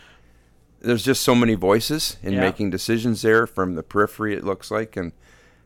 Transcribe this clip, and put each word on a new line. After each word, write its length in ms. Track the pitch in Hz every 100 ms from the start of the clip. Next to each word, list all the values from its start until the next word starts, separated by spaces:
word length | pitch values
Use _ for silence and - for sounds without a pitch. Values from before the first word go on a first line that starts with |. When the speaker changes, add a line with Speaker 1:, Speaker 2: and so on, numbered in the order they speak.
| - _ _ _ _ _ _ _
Speaker 1:
There's 220 | 113 117 127
just 160 | 127
so 100 | - 123
many 200 | 117 107
voices 640 | 92 110 - 151 - -
in 120 | 98
Speaker 2:
Yeah. 80 | 98
Speaker 1:
making 280 | 95 92 104
decisions 500 | 90 - 117 120 107
there 260 | 113 110 117
from 280 | - 92 85
the 80 |
periphery, 520 | 78 101 104 - 107 101
it 80 |
looks 260 | 98 95 -
like, 280 | 107 110 -
and 140 | 87 - _ _ _ _